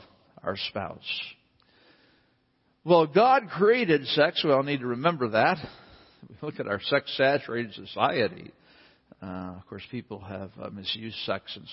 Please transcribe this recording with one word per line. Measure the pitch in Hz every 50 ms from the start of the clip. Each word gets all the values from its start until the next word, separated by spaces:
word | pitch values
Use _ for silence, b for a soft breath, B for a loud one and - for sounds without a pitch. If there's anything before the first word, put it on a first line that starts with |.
| - _ _ _ _ _ _ - -
our | - 98 95 - -
spouse. | - 104 95 82 - - - - - - - - - - _ _ _ b b b b b b b b b b b b b b b b b b b _ _ _ _ _ _ _
Well, | 156 175 170 160 151
God | 139 190 226 254 262 269 233 165
created | 143 156 196 214 233 254 240 170 156 143 135 120
sex. | - 151 147 170 170 - -
We | 156
all | 139 131 139
need | 143 143 135
to | 123 123
remember | 120 120 139 170 170 139 127 110
that. | 107 110 123 160 185 156 135 B B B B B B B B B B B B -
We | 113 -
look | 151 151 - -
at | 127 104
our | 101 98
sex-saturated | - - 143 139 - - - - 135 135 139 135 - - 117 117 120 107 98
society. | - 98 95 - 101 110 143 165 139 110 90 - - - - - b b b b b b b b b b _ - _
Uh, | 95 95 92 92 92 92 90 92
of | - _
course, | 104 98 - -
people | - 120 110 - 107 98
have, | 95 95 98 95 98 95 - -
uh, | - -
misused | - 101 98 - - 110 110 113 104 - -
sex | - 101 98 - - - 101
in | - -